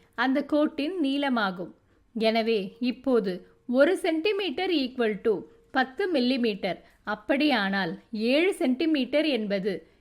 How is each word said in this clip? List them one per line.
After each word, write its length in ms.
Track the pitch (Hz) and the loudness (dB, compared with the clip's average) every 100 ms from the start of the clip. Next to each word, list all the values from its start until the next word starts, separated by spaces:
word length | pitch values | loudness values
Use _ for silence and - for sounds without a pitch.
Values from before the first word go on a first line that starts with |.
| _ | _
அந்த 300 | - 254 269 | -2 0 0
கோட்டின் 560 | 277 294 302 311 294 381 | 2 2 2 0 -4 0
நீளமாகும். 680 | 269 277 285 240 202 180 165 - _ _ _ | 0 0 0 0 0 -4 -10 -14 _ _ _
எனவே, 640 | 226 220 226 226 220 190 - | -2 0 2 2 0 -2 -4
இப்போது 680 | 247 240 269 240 196 180 - _ - | -4 -2 0 2 2 -4 -10 _ 0
ஒரு 280 | 247 302 370 | 4 4 2
சென்டிமீட்டர் 720 | 359 320 403 392 381 254 381 | 0 0 0 -2 -4 -2 0
equal 500 | 320 254 - 226 202 | 0 -2 -2 -2 0
to 220 | 233 185 - - _ | -2 -2 -4 -20 _
பத்து 420 | 277 254 - 392 | -2 -2 -2 -2
மில்லிமீட்டர். 800 | 302 247 262 233 202 196 165 - _ | 0 0 0 -2 -2 -6 -6 -12 _
அப்படியானால், 960 | - 214 - 277 302 240 196 196 180 190 - | -8 -6 -2 0 2 2 0 0 -2 -6 -10
ஏழு 420 | 214 226 277 359 | -4 2 2 2
சென்டிமீட்டர் 720 | - 277 254 320 302 247 302 320 | 2 0 2 0 0 0 0 0
என்பது 600 | 247 214 202 202 180 - _ | 0 -2 -2 -2 -6 -8 _